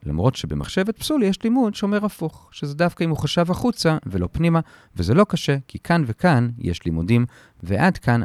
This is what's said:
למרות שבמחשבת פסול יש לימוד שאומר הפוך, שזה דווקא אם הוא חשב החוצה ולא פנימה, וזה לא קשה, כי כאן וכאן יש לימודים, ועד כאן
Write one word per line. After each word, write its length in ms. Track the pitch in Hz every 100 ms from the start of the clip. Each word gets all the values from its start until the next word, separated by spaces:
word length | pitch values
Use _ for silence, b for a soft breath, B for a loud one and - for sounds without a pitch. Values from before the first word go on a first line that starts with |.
| -
למרות 300 | 76 110 -
שבמחשבת 640 | 80 76 71 - 190 220
פסול 240 | - 302
יש 200 | 196 190
לימוד 320 | 226 247 226 202
שאומר 300 | 196 208 208
הפוך, 440 | - 160 - -
שזה 240 | - 147 143
דווקא 280 | 175 -
אם 60 | 165
הוא 80 | 147
חשב 340 | 147 - 170
החוצה 460 | 180 240 - 165 156 -
ולא 240 | 92 87
פנימה, 280 | - 170 165 156 b b -
וזה 180 | 87
לא 120 | 139 208
קשה, 280 | 180 - 139 -
כי 120 | -
כאן 240 | - 170 131
וכאן 420 | 110 180 135 120 117
יש 260 | 120 85 -
לימודים, 400 | 82 85 120 120 b b b
ועד 340 | 85 98 180 -
כאן 240 | - 120